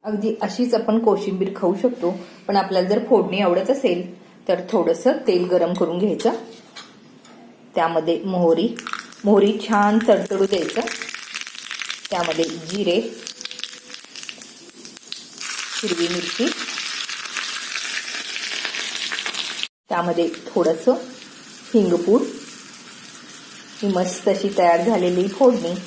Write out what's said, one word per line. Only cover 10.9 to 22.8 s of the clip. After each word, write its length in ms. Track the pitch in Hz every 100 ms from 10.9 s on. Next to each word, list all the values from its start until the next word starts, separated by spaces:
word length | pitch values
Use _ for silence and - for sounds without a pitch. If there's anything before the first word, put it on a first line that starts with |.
| - - - - - - - - - - - -
त्यामध्ये 340 | 185 175 160
जिरे, 560 | 160 165 160 196 180 185 233 - - - - - - - - - - - - - - - - - - - - - - - - - - -
हिरवी 240 | 214 170 170
मिरची, 380 | 175 170 - 269 - - - - - - - - - - - - - - - - - - - - - - - - - - - - - - - - _ _
त्यामध्ये 400 | 175 175 170 165
थोडंसं 600 | - - - 165 160 - 262 - - - - - - -
हिंगपूड, 480 | 233 185 175 - 233 - - - - - -